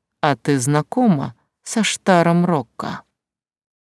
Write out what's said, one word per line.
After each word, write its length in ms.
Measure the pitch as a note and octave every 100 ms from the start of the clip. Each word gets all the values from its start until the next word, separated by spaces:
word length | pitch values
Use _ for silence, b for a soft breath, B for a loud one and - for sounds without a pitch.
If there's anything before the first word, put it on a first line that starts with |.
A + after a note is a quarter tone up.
| _ _
а 160 | D#3 C#3
ты 220 | - C#3
знакома 760 | B2 D3 D3 - B3 D3+ C3 - _ _
со 200 | - A3+
Штаром 600 | G#3 - - F3 E3 E3+
Рокко?» 580 | F3 D#3 A#2 - - F3 - _ _ _ _ _ _ _